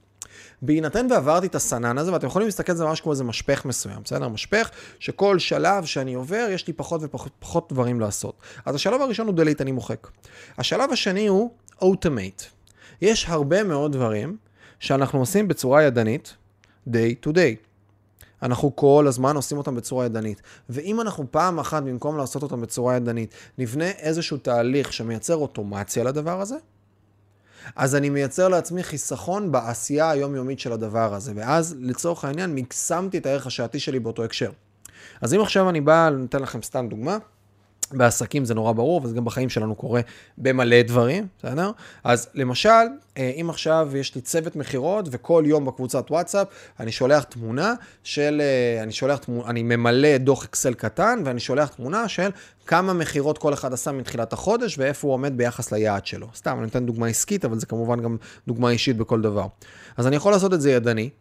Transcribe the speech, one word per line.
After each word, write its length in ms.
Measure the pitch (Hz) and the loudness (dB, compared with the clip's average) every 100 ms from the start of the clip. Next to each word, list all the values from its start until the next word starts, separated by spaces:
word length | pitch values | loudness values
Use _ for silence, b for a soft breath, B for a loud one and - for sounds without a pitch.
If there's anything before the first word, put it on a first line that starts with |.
| _ - - B B B | _ -20 -18 B B B
בהינתן 460 | 127 156 156 202 254 | 0 0 0 0 2
ועברתי 380 | 226 135 170 185 | 2 4 2 2
את 80 | 143 | -2
הסנן 420 | - 120 120 127 | -2 -2 0 0
הזה, 160 | 170 | 0
ואתם 140 | 185 127 | -2 0
יכולים 200 | 180 220 | 0 0
להסתכל 240 | 190 165 | -2 -2
על 60 | 170 | -2
זה 80 | 156 | -2
ממש 160 | 160 | -2
כמו 100 | 160 | -2
איזה 120 | 139 | -2
משפך 420 | 123 - - 139 135 | -4 -4 -2 -2 -2
מסוים, 340 | 120 101 101 | -6 -8 -10
בסדר? 240 | 101 135 131 | -8 -6 -6
משפך 420 | 107 - 214 226 - B B | -6 -2 -2 -2 -8 B B
שכל 400 | - - 196 185 | -8 0 2 2
שלב 460 | - 147 165 196 156 | 2 0 2 0 -2
שאני 280 | 147 131 | -4 -4
עובר, 340 | 127 135 214 233 | -4 -4 -2 -2
יש 160 | 185 - | -4 -6
לי 60 | |
פחות 280 | 151 135 165 | -8 -6 -6
ופחות, 280 | 151 123 131 - | -6 -10 -12 -16
פחות 300 | - 170 - | -4 -4 -2
דברים 260 | 131 123 120 | 0 0 0
לעשות. 360 | 104 - - - B B 131 | -2 -4 -8 -10 B B -4
אז 100 | 139 | -2
השלב 260 | 190 254 | 0 0
הראשון 260 | 269 208 226 | 0 -2 0
הוא 80 | 170 | 2
delete, 260 | 156 147 | 2 2
אני 100 | 135 | -2
מוחק. 360 | 131 117 110 - - B B B B | -4 -6 -10 -12 -20 B B B B
השלב 340 | 127 170 269 | -2 0 0
השני 360 | 175 208 185 214 | 0 0 0 2
הוא 240 | 190 233 - _ - | 2 2 -4 _ 0
automate. 640 | 190 190 175 123 95 - - _ _ B B B | 2 4 0 -2 -4 -10 -20 _ _ B B B
יש 240 | 196 220 - | 2 2 0
הרבה 340 | 160 139 185 | 0 2 2
מאוד 280 | 208 143 151 | 2 0 0
דברים 460 | 135 117 107 135 214 _ b b b | 0 0 0 -4 -10 _ b b b
שאנחנו 400 | - 139 135 143 | 0 0 2 0
עושים 280 | 127 196 202 | 2 2 0
בצורה 360 | 156 127 143 | 0 4 6
ידנית, 500 | 151 120 110 139 - - _ _ _ b - | 6 4 2 -2 -6 -20 _ _ _ b -2
day 360 | 117 117 120 143 | 2 2 0 0
to 40 | |
day. 260 | 160 156 110 _ _ _ _ _ _ b b | 4 2 0 _ _ _ _ _ _ b b
אנחנו 320 | 127 120 143 - | -4 0 0 4
כל 300 | 143 147 143 | 6 8 6
הזמן 280 | 123 131 151 | 4 0 0
עושים 220 | - 143 | -2 -6
אותם 180 | 143 123 | -4 -6
בצורה 300 | - 127 123 | -4 -4 -2
ידנית. 360 | 110 110 101 - B B | -2 -6 -8 -14 B B
ואם 320 | 123 170 226 | -8 -4 -4
אנחנו 300 | 220 165 131 | -4 -6 -2
פעם 280 | 151 180 165 | 2 2 0
אחת, 240 | 135 156 | -2 -4
במקום 340 | 135 123 143 151 | -4 -4 -4 -4
לעשות 260 | 131 139 | -4 -6
אותם 180 | 143 123 | -6 -6
בצורה 340 | 117 - 123 127 | -6 -2 0 0
ידנית, 380 | 120 117 110 B B - | 0 -4 -6 B B -8
נבנה 280 | 123 139 175 | -6 -2 -4
איזשהו 520 | 196 151 165 165 143 | -4 -4 -2 -4 -4
תהליך 560 | 135 120 120 139 127 | 0 2 2 0 -2
שמייצר 420 | - 113 117 - 165 | -4 -6 -6 -2 -2
אוטומציה 680 | 139 - 101 101 101 123 | -2 -6 -6 -6 -4 -2
לדבר 380 | 120 147 156 185 | -2 -2 -4 -6
הזה, 140 | 202 294 _ _ _ _ _ _ _ _ B B B - | -6 -10 _ _ _ _ _ _ _ _ B B B -4
אז 200 | 135 143 | 0 2
אני 140 | 143 | 0
מייצר 380 | 143 139 180 185 | 0 -2 2 2
לעצמי 360 | 175 160 175 | 2 0 -6
חיסכון 680 | 170 143 - 131 - 196 196 | -6 -8 -8 -8 -4 -4 0
בעשייה 580 | 131 117 120 - 143 160 | -2 -2 -6 -2 0 2
היומיומית 500 | 143 139 135 127 135 | 0 -2 -4 -6 -6
של 120 | 127 | -6
הדבר 420 | 117 110 113 113 | -6 -4 -2 -2
הזה, 180 | 101 - 104 | -2 -8 -6
ואז 400 | 113 160 165 143 | 0 0 0 -4
לצורך 460 | 127 123 170 170 139 | -6 -4 -4 -4 -6
העניין 300 | 151 185 139 | -4 -4 -4
מקסמתי 600 | 120 - - 170 190 175 | -6 -6 -2 -2 -2 -4
את 80 | 135 | -2
הערך 220 | 139 131 | -2 -4
השעתי 320 | - 117 147 | -6 -4 -4
שלי 200 | 151 131 | -4 -4
באותו 240 | 113 113 | -4 -4
הקשר. 280 | 113 - 110 - _ _ - B B B | -4 -4 -6 -8 _ _ -20 B B B
אז 120 | 120 | 0
אם 80 | 185 | 2
עכשיו 280 | 196 196 185 | 4 4 4
אני 120 | 165 | 4
בא, 260 | 143 165 160 | 6 6 6
אני 180 | 135 127 | 2 -2
אתן 160 | 139 | -4
לכם 200 | 131 120 | -4 -8
סתם 260 | - 135 117 | -6 -6 -6
דוגמה, 280 | 107 135 214 - _ _ _ _ - - | -6 -4 -6 -8 _ _ _ _ -10 -4
בעסקים 540 | 135 120 - 120 147 120 | 4 4 4 -2 -2 0
זה 80 | |
נורא 180 | 110 110 | 0 2
ברור, 300 | 113 131 175 | 2 2 0
וזה 120 | 123 117 | -2 -4
גם 100 | 113 | -4
בחיים 240 | 135 127 | -2 -2
שלנו 260 | 120 110 107 | -2 -2 -4
קורה 260 | - 120 117 B B B | -2 -2 -2 B B B
במלא 440 | 127 131 120 120 | 0 2 6 6
דברים, 460 | 117 123 117 180 196 _ | 6 4 4 0 -4 _
בסדר? 320 | 123 139 196 220 B B | -6 -4 -4 -6 B B
אז 260 | 117 120 - | 0 0 0
למשל, 360 | - 127 123 208 226 226 143 _ - | -4 -2 2 6 6 6 -2 _ -4
אה, 140 | 127 143 | -4 -2
אם 80 | 170 | -4
עכשיו 400 | 156 160 160 151 139 | -2 2 2 2 -2
יש 200 | 135 135 | -4 -8
לי 60 | |
צוות 340 | - 165 165 156 | -4 -2 -2 -6
מכירות, 500 | 131 131 151 214 170 | -6 -2 -2 -2 -4
וכל 320 | 120 - 170 151 | -6 4 4 6
יום 180 | 151 135 | 4 0
בקבוצת 460 | - 127 135 - | -4 -4 -2 0
וואטסאפ, 360 | 156 175 202 196 B B B | -2 0 -2 -2 B B B
אני 120 | 113 | -8
שולח 320 | - 131 147 | 0 4 4
תמונה 500 | 135 120 113 123 202 240 B B | 2 -8 -6 -2 -2 -2 B B
של, 380 | - 147 147 147 | -8 -2 0 2
אה, 400 | 143 131 120 113 | 2 2 2 0
אני 80 | 110 | -4
שולח 280 | 107 131 139 | -2 0 -2
תמו-, 260 | - 120 117 | -4 -6 -4
אני 160 | 120 | -2
ממלא 540 | 117 120 117 123 151 139 | 2 2 4 6 6 6
דוח 260 | 135 131 | 4 2
אקסל 300 | - - 139 | 0 -2 -2
קטן, 480 | 113 110 - 208 247 139 | -2 -4 0 2 2 -2
ואני 140 | 123 | -4
שולח 300 | - 131 147 | -2 0 0
תמונה 380 | - 127 208 220 | -2 -6 -4 -4
של 240 | - 202 196 B B - | -2 -4 -4 B B 0
כמה 260 | 165 185 | 2 2
מכירות 440 | 180 147 143 143 151 | 0 -2 -2 0 0
כל 160 | 151 | 0
אחד 200 | 143 135 | 0 -4
עשה 180 | 123 156 | -6 -6
מתחילת 420 | 139 117 117 117 | -6 -6 -6 -4
החודש, 440 | - 185 233 233 143 | -4 0 0 -2 -2
ואיפה 300 | 135 147 147 | -2 0 -2
הוא 60 | |
עומד 240 | 127 143 123 | 0 0 0
ביחס 340 | 120 - 107 | -2 -2 -4
ליעד 340 | 107 107 98 - | 0 0 0 -4
שלו. 220 | 98 - - | -10 -14 -10
סתם, 200 | 160 127 | -6 -4
אני 40 | |
נותן 240 | 110 127 120 | -4 -4 -2
דוגמה 220 | 113 117 | -2 -2
עסקית, 380 | 107 - 202 123 | -2 -2 -2 -2
אבל 140 | 113 | -4
זה 60 | 117 | -4
כמובן 340 | 113 117 120 | -4 -2 -2
גם 180 | 117 113 B B - | -2 -6 B B -6
דוגמה 220 | 117 120 | 0 2
אישית 280 | 120 - 113 | 2 2 0
בכל 240 | 117 113 | 0 0
דבר. 260 | 110 101 95 - B B B B | 0 0 -4 -8 B B B B
אז 100 | 123 | 2
אני 80 | 147 | 2
יכול 160 | 190 | 4
לעשות 220 | 208 190 | 4 4
את 80 | 180 | 4
זה 100 | 139 | 4
ידני, 380 | 123 117 113 120 - | 4 4 0 -2 -8